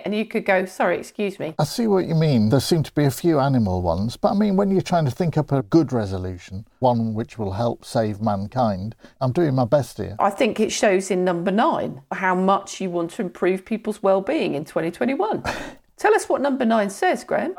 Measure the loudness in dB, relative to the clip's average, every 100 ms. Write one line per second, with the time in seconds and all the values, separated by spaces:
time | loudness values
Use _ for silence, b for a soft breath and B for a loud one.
0 | -2 -4 -2 -2 2 2 0 0 0 0
1 | -4 -6 -6 -4 -6 -2 -2 0 2 2
2 | 2 2 4 4 4 4 4 0 0 0
3 | 0 2 2 2 4 2 2 0 0 0
4 | -2 -2 0 2 2 2 2 0 0 0
5 | 0 0 -2 0 0 -2 2 2 2 0
6 | -2 -4 -6 -8 -12 -14 -14 _ 2 2
7 | 0 -2 -6 -6 -6 -2 -2 -4 -4 -2
8 | 0 -2 -2 -2 -4 -2 -2 -2 -6 -12
9 | B B -2 0 2 2 2 2 0 -6
10 | -10 -2 -2 2 0 0 -2 2 2 2
11 | 2 0 0 0 0 2 2 0 -4 -8
12 | -10 -4 0 2 2 2 -2 -8 -4 -2
13 | -4 -4 -8 -2 0 0 -4 -6 -6 0
14 | 2 2 2 -2 -2 -2 -4 -2 -4 -2
15 | -2 0 -2 -4 -6 -8 -10 -16 _ -2
16 | 2 2 2 0 0 0 2 2 0 0
17 | 0 0 -2 -4 -2